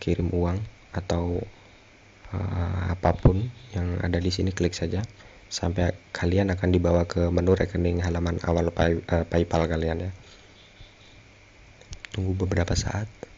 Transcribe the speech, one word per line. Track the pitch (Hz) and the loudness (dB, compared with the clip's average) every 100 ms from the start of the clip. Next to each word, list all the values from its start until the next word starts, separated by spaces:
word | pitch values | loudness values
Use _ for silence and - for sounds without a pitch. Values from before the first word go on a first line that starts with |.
kirim | - 87 87 | -2 0 0
uang | 87 87 95 110 - - 90 | 0 0 -2 -6 -14 -10 -8
atau, | 92 87 85 87 107 - - - - - - - - | -4 -2 -2 -4 -6 -16 -20 -20 -20 -20 -20 -20 -10
eh, | 95 95 92 90 92 90 | -6 -4 -2 -2 -2 -2
apapun | 90 85 85 - 92 123 - - 90 | 0 0 4 4 4 -2 -8 -8 -4
yang | 87 90 | -2 -2
ada | 87 87 | 0 0
di | 90 | 0
sini, | 87 92 | 0 -2
klik | 92 87 | 0 -2
saja | - 82 90 110 - - - - | -2 -4 -4 -6 -12 -20 -20 -14
sampai | - 87 90 87 - - | -4 -2 0 0 -2 -12
kalian | - 90 92 98 | -4 0 2 2
akan | 92 92 | 2 2
dibawa | 90 87 87 87 | 4 4 4 2
ke | 87 87 | 2 2
menu | 87 90 | 2 4
rekening | 95 87 87 87 87 | 2 2 0 0 0
halaman | 87 85 87 87 87 | 0 0 -2 -2 0
awal | 85 85 | 2 2
Pay-, | 85 82 82 - | 2 2 2 0
eh, | 85 82 | 0 2
PayPal | 85 85 82 82 | 0 2 2 2
kalian | 82 80 82 92 | 0 0 -2 -6
ya. | 92 - - - - - - - - - - - - - - - - - - - | -10 -18 -20 -20 -20 -20 -20 -20 -20 -20 -20 -20 -20 -20 -20 -20 -20 -18 -16 -10
Tunggu | - 95 92 | -4 -2 0
beberapa | 92 90 85 92 | 0 0 0 0
saat. | - 101 107 - - | 0 -4 -6 -12 -18